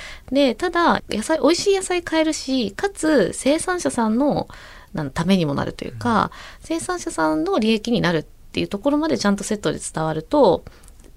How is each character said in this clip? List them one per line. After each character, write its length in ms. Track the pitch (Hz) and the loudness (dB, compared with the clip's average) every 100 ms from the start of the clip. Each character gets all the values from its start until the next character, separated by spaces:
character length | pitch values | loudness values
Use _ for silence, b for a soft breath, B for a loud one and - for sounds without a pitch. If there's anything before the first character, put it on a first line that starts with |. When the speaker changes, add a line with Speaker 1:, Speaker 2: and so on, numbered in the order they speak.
| B B - | B B -2
Speaker 1:
で、 240 | 262 277 226 | 2 2 2
た 140 | 359 | -2
だ、 320 | 349 330 202 - | 2 2 2 0
野 140 | 202 | -6
菜、 160 | 220 320 | -2 2
美 120 | 254 | 2
味 60 | 339 | 2
し 140 | 403 | 2
い 60 | 392 | 0
野 80 | |
菜 180 | 381 359 | 0 -4
買 200 | 349 320 | -2 0
え 20 | |
る 80 | 320 | 0
し、 400 | 302 - 262 202 | -2 -2 -2 -2
か 180 | - 403 | -2 -6
つ 400 | - 320 294 180 | -2 2 4 2
生 280 | - 262 311 | 0 0 0
産 200 | 349 359 | 0 -2
者 120 | 294 | -2
さ 160 | 254 220 | 0 0
ん 100 | 220 | 2
の、 300 | 285 - - B B B B | 2 0 -4 B B B B
な 120 | 170 | -6
ん-、 60 | 143 | -6
た 120 | - | -2
め 120 | 165 196 | 2 2
に 100 | 156 | 2
も 80 | |
な 100 | 139 | -2
る 80 | - | -4
と 120 | - | -6
い 60 | - | -10
う 20 | |
か、 400 | 113 240 214 - B B B | -6 0 2 0 B B B
Speaker 2:
う 40 | |
ん。 20 | - | -6
Speaker 1:
生 140 | 320 | -4
産 180 | - 359 | -4 -6
者 140 | 339 | -6
さ 200 | 339 311 | -2 0
ん 120 | 311 | 0
の 160 | 330 381 | 0 0
利 100 | 220 | 2
益 220 | 220 220 | 0 0
に 80 | 226 | 0
な 100 | 165 | 2
る 80 | 165 | 0
っ 60 | - - - | -4 -12 -10
て 80 | - | -4
い 60 | |
う 20 | 170 | -4
と 140 | 202 | -2
こ 100 | 285 | 0
ろ 80 | 294 | 0
ま 80 | 311 | 0
で 120 | 240 | 0
ち 80 | 202 | 2
ゃ 40 | |
ん 60 | 202 | 0
と 80 | |
セ 100 | 190 | -2
ッ 40 | 208 | -4
ト 140 | 175 | -2
で 60 | 147 | -4
伝 240 | - - | -6 -4
わ 100 | 160 | -4
る 120 | 156 | -4
と、 400 | - 294 233 165 - B B - - | 0 4 6 4 -2 B B -20 -20